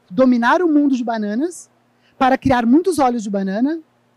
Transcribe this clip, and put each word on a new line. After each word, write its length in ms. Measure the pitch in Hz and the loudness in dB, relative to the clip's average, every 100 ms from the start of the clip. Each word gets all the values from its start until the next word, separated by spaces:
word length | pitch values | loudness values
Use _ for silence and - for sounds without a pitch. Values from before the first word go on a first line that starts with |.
| _ | _
dominar 500 | 185 262 247 233 320 | 0 2 4 2 2
o 100 | 359 | 2
mundo 240 | 294 285 254 | 2 2 0
de 80 | |
bananas, 680 | 233 226 208 214 339 - - _ _ _ _ - | -4 -6 -4 -4 -6 -8 -20 _ _ _ _ -2
para 180 | 262 262 | 0 0
criar 300 | 269 247 233 | 0 0 2
muitos 320 | 285 370 302 | 2 2 0
óleos 240 | 254 240 | 0 -2
de 80 | 208 | -4
banana? 480 | 196 190 196 269 330 - _ _ | -6 -4 -2 -4 -4 -10 _ _